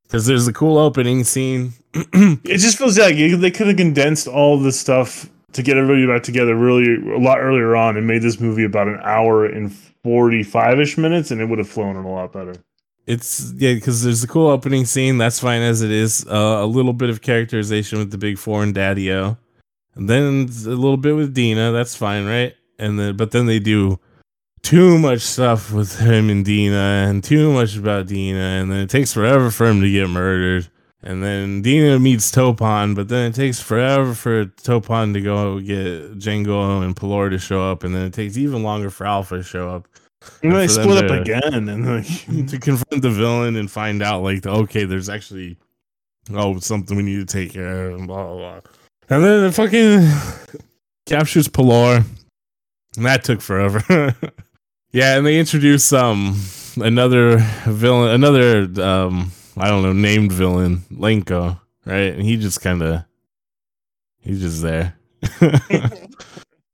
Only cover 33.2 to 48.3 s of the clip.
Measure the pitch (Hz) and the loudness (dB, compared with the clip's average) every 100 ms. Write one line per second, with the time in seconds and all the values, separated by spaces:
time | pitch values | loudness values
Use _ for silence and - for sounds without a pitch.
33.2 | 120 120 139 120 - 110 131 139 131 113 | -4 -4 -4 -4 -4 -2 0 0 0 -4
34.2 | 123 113 98 - - 120 101 113 107 101 | -2 -2 -2 -6 -2 -2 0 -2 -2 -2
35.2 | 101 104 101 98 98 98 95 82 73 104 | -2 -2 -2 -4 -6 -6 -4 -8 -12 -10
36.2 | 104 104 104 101 98 98 92 92 101 101 | -6 -4 -2 -2 -2 -2 -2 -4 -4 -2
37.2 | 98 92 - 95 95 90 90 92 92 101 | -2 -4 -4 -4 -2 -4 -6 -6 -6 -8
38.2 | 104 113 143 123 107 107 98 - 98 101 | -8 -4 -4 -4 -4 -6 -6 -8 -4 -4
39.2 | 95 90 90 90 90 90 - _ _ _ | -4 -10 -10 -10 -10 -10 -14 _ _ _
40.2 | - _ 156 190 180 107 147 196 - - | -20 _ 0 2 2 2 4 4 2 -2
41.2 | 95 117 147 127 104 104 123 117 104 170 | -2 -2 -2 -4 -6 -6 -4 -4 -6 -10
42.2 | - 160 135 135 143 131 120 143 131 104 | -6 -6 -6 -6 -2 -2 -2 -2 0 0
43.2 | 117 120 120 113 101 110 107 104 104 98 | 0 0 -2 -4 -8 -8 -6 -4 -4 -2
44.2 | 95 98 95 104 107 110 98 95 95 101 | -2 -4 -2 -2 0 -2 -4 -4 -8 -12
45.2 | - 95 90 85 _ _ _ _ _ _ | -14 -16 -16 -18 _ _ _ _ _ _
46.2 | - 101 101 92 - 107 95 101 101 101 | -12 -4 -4 -4 -4 -6 -4 -4 -4 -6
47.2 | 95 98 90 95 90 92 92 90 92 95 | -6 -6 -8 -10 -10 -8 -8 -10 -12 -10
48.2 | 92 | -12